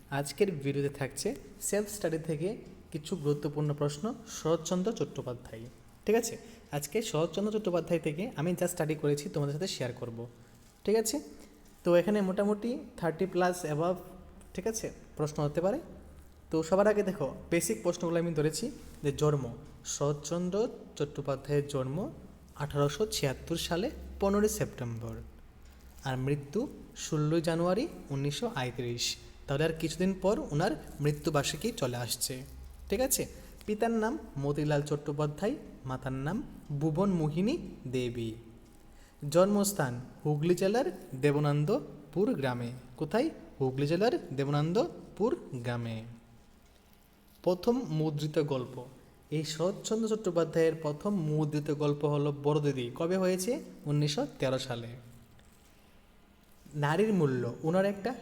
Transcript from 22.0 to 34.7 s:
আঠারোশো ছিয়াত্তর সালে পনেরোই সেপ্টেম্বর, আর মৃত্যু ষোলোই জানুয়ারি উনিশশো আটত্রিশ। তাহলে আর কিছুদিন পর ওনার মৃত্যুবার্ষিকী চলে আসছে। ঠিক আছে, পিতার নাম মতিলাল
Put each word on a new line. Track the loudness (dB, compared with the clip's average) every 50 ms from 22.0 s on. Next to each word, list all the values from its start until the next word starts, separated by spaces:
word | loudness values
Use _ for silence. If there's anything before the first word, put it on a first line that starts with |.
| -4 -4 -6 -10 -16 -18 -20 -20 -20 -18 -8
আঠারোশো | -6 -6 -2 2 2 2 2 2 0 -2
ছিয়াত্তর | -2 0 0 0 0 -2 -2 -4 -4 -4
সালে | -2 -2 -2 -2 0 0 -2 -4 -8 -12 -12 -4 0
পনেরোই | 2 4 6 6 4 4
সেপ্টেম্বর, | 2 0 -2 -4 -4 -6 -6 -6 -6 -6 -6 -8 -8 -10 -12 -14 -16 -20 -20 -20 -20 -20 -20 -20 -20 -20 -20 -20 -18 -8 -4
আর | -4 -2
মৃত্যু | 0 0 0 0 -2 -2 -4 -2 -2 -2 -2 -6 -14 -18 -16 -12
ষোলোই | -10 -6 -2 0 2 2 4 2 2
জানুয়ারি | 2 2 2 2 4 2 2 2 0 -2 -4 -10 -8 -6
উনিশশো | -4 -2 0 -2 -2 -2 -4 -2 -2
আটত্রিশ। | -2 -4 -4 -4 -4 -4 -2 -2 -2 -2 -4 -4 -6 -10 -20 -20 -16 -4
তাহলে | -2 0 2 2
আর | 0 0 0
কিছুদিন | -4 -4 0 0 0 0 0 2
পর | 2 2 2 2 -2 -2
ওনার | 0 2 2 2 0 -2 -6 -14 -8 0
মৃত্যুবার্ষিকী | 0 0 0 2 -2 0 2 2 0 0 -4 -2 -2 -4
চলে | -2 0 -2 -2 0
আসছে। | -2 -2 -4 -2 -4 -2 -4 -4 -8 -10 -12 -14 -16 -16 -16 -16 -16 -6 -4
ঠিক | 0 0
আছে, | 2 2 2 0 0 -4 -6 -14 -16 -18 -18 -12 -4
পিতার | -4 0 2 2 2
নাম | 2 2 0 0 -2 -4 -8 -8 -6 -2
মতিলাল | -2 0 0 0 2 2